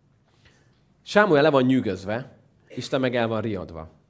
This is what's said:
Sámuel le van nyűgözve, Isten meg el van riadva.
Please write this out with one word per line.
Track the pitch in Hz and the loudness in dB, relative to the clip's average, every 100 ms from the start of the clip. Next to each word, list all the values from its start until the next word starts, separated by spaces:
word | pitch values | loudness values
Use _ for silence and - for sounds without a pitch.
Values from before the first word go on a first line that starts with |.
| _ _ _ _ _ _ _ _ _ _ | _ _ _ _ _ _ _ _ _ _
Sámuel | - 202 208 147 | -2 2 4 4
le | 156 | 4
van | 139 | 4
nyűgözve, | 127 131 104 92 95 113 139 - _ _ _ - | 4 2 0 -6 -6 -8 -10 -18 _ _ _ -14
Isten | 123 139 | -6 -2
meg | 131 120 | -2 0
el | 113 | -2
van | 110 | -2
riadva. | 113 95 78 82 78 - _ | -4 -6 -8 -14 -16 -20 _